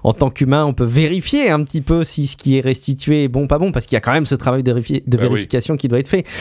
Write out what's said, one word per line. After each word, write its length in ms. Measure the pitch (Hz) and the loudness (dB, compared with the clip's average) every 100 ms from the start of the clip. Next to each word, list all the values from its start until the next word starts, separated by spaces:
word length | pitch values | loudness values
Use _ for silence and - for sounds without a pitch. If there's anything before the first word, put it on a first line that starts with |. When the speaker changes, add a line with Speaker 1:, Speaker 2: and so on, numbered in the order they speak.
Speaker 1:
en 120 | 113 | -2
tant 160 | 113 135 | 2 0
qu'humain, 340 | - 131 147 | 0 2 2
on 80 | 147 | 2
peut 120 | 131 | 0
vérifier 640 | 117 131 156 185 - 285 247 | 0 2 2 0 -2 0 2
un 120 | 151 | 0
petit 200 | 147 160 | 0 -2
peu 220 | 139 170 | 0 0
si 220 | 160 - 139 | 0 -2 -4
ce 120 | - | -2
qui 180 | 139 131 | 0 2
est 60 | |
restitué 640 | 127 131 - 139 - 151 | 2 -2 -4 -4 0 2
est 40 | 139 | 2
bon, 180 | 131 143 | 0 0
pas 120 | 147 | 0
bon, 120 | 190 | 0
parce 140 | 127 | -2
qu'il 120 | - 113 | -2 -2
y 20 | |
a 20 | |
quand 120 | 120 | 0
même 100 | 147 | 0
ce 100 | 143 | 0
travail 280 | 127 127 131 | -2 0 0
de 100 | 127 | 2
vérifi-, 300 | 120 117 139 - | 0 0 -4 0
de 100 | 120 | 2
Speaker 2:
Bah 60 | |
oui. 40 | 123 | 2
Speaker 1:
vérification 480 | 107 95 127 - 151 | 0 0 -2 -2 -2
qui 120 | 127 | 0
doit 100 | 120 | 0
être 100 | 135 | 0
fait. » 160 | 190 - - | -2 -2 -8